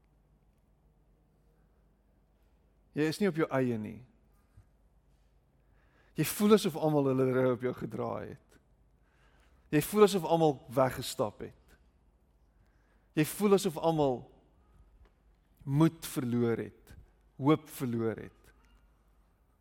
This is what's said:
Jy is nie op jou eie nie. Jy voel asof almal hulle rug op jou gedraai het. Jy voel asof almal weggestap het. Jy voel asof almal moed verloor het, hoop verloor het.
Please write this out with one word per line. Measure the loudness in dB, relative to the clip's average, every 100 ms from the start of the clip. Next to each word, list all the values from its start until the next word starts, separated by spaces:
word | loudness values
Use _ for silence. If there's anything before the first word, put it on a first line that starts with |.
| _ _ _ _ _ _ _ _ _ _ _ _ _ _ _ _ _ _ _ _ _ _ _ _ _ _ _ _ _
Jy | -2 -2
is | 0
nie | -2
op | 0
jou | -2
eie | 0 0 -2
nie. | -8 -12 -20 _ _ _ _ -20 -20 _ _ _ _ _ _ _ _ _ _ _ _ _ _ -4
Jy |
voel | -4 2 4
asof | 4 2 -2
almal | 0 2 2
hulle | 2 0
rug | 2 0 0
op |
jou | -4
gedraai | -6 -8 -8 -6 -8 -10
het. | -16 _ -20 _ _ _ _ _ _ _ _ _ _ -2
Jy | 0
voel | 2 4
asof | 4 4
almal | 0 4 4 0 -4
weggestap | 0 0 -2 -8 -4 -6 -6
het. | -16 -18 _ _ _ _ _ _ _ _ _ _ _ _ _ _ _ -2
Jy |
voel | -2 0 2 4
asof | 2 -2
almal | 0 2 0 -2 -8 -20 _ _ _ -20 -20 -20 -20 _ _ _ _ -16 -2
moed | 2 2 2 -10
verloor | -6 -2 0 0 0
het, | -6 -14 -20 -20 -20 _ _ -2
hoop | 2 2 0
verloor | -8 -4 -2 -4 -6
het. | -12 -20 _ _ _ _ _ _ _ _ _ _ _ _